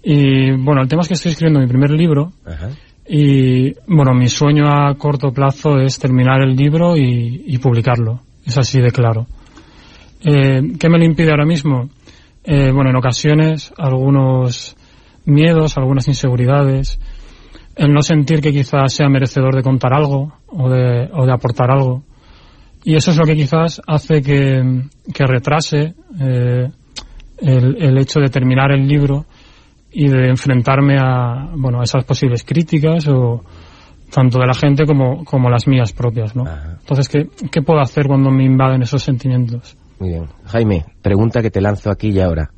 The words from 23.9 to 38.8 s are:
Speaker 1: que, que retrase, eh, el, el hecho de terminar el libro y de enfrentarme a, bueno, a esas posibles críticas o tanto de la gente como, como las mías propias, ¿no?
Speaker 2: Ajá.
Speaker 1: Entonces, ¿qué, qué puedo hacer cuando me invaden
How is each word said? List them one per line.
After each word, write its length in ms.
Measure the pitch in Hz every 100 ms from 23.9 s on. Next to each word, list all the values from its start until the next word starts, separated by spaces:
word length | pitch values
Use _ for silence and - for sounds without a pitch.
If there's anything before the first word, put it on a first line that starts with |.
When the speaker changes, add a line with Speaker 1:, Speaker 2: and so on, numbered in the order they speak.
| 151 - 156
Speaker 1:
que, 580 | 139 143 139 131 127 127 135 _ -
que 120 | - 135
retrase, 680 | 127 147 151 156 147 156 - - 202
eh, 480 | 135 127 123 123 127 - _ - - - - -
el, 440 | 165 131 127 -
el 140 | 151 131
hecho 200 | 135 151
de 100 | 139
terminar 420 | 139 127 127 135
el 160 | 139 135
libro 380 | 147 143 139 - _ - - _ _ _
y 160 | 208 143
de 220 | 131 127
enfrentarme 680 | 127 147 123 117 135 139 139
a, 500 | 131 127 123 123 147 147
bueno, 260 | 131 123
a 20 |
esas 200 | 120 135 -
posibles 380 | 131 139 120
críticas 640 | - 147 160 156 156 165 147
o 360 | 131 123 117 - - - - - - -
tanto 280 | - 127 123
de 80 | 127
la 60 |
gente 320 | 127 147 139 147
como, 380 | 143 127 135 160
como 240 | 135 123
las 180 | 120 143
mías 240 | 131 113
propias, 420 | - 123 113 107 127
¿no? 80 |
Speaker 2:
Ajá. 340 | 123 78 76 85
Speaker 1:
Entonces, 280 | - 135 135
¿qué, 180 | 147 156 - 180
qué 100 | 165
puedo 180 | 143 156
hacer 260 | 131 - 139
cuando 240 | 135 135
me 120 | 131 131
invaden 360 | 131 131 131